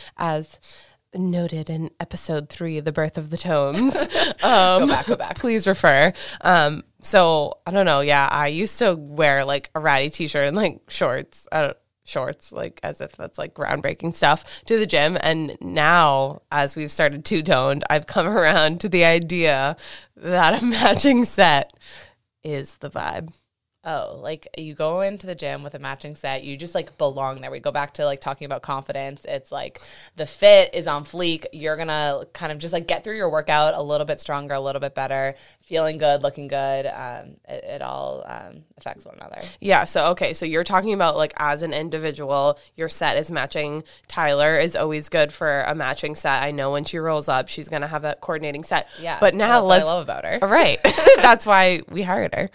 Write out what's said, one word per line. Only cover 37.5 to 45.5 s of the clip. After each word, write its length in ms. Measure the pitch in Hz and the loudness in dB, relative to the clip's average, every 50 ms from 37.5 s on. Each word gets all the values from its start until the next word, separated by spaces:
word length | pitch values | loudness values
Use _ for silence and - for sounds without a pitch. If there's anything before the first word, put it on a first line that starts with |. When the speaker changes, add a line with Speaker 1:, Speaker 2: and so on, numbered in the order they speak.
| - - - | -14 -14 -12
Speaker 2:
it 180 | - - 143 | -12 -12 -12
all, 420 | 65 64 65 67 67 65 67 65 - | -10 -10 -8 -8 -8 -8 -10 -10 -12
um, 380 | - 60 - - - - - 156 _ _ - | -14 -14 -16 -16 -18 -20 -20 -20 _ _ -16
affects 260 | - - - - - | -16 -16 -14 -14 -18
one 120 | - - | -20 -20
another. 200 | - - - - - - 180 - - | -20 -20 -18 -16 -16 -16 -16 -16 -8
Speaker 1:
Yeah, 240 | - 196 185 - - | 0 2 4 4 4
so, 220 | - - 170 147 170 | 2 0 0 2 2
okay, 200 | 180 - 175 120 | 0 0 -2 -4
so 140 | 160 - 175 | -4 -4 -6
you're 180 | 160 156 165 175 | -2 -2 -2 -2
talking 300 | - 196 185 196 220 202 | 0 0 0 0 0 0
about, 240 | 196 175 160 147 156 | 2 2 2 2 0
like, 160 | 156 147 - | -2 -2 -2
as 240 | - 151 147 147 151 | -4 -2 -2 -2 -2
an 140 | 170 160 135 | -4 -6 -6
individual, 840 | 147 160 165 160 156 156 156 143 147 147 135 143 139 139 147 143 - - _ _ | -6 -6 -6 -8 -6 -6 -6 -8 -8 -6 -4 -2 0 2 0 0 -2 -8 _ _
your 120 | - 160 156 | -10 -8 -6
set 300 | - - 165 147 110 143 | -4 -2 0 0 0 0
is 120 | 160 170 | -2 -2
matching. 540 | 165 143 131 147 - 156 151 147 147 156 160 - - _ _ - | -4 -6 -6 -4 -4 -6 -6 -4 -6 -10 -12 -14 -20 _ _ -10
Tyler 500 | - 175 160 147 143 143 147 156 160 147 | -4 -2 0 2 2 4 4 4 4 2
is 180 | 160 170 - | 2 0 0
always 340 | 180 156 156 156 151 151 - | -2 -2 -2 -4 -6 -6 -2
good 200 | - 160 151 151 | 0 2 2 0
for 300 | - - 170 151 | 0 -4 -2 -2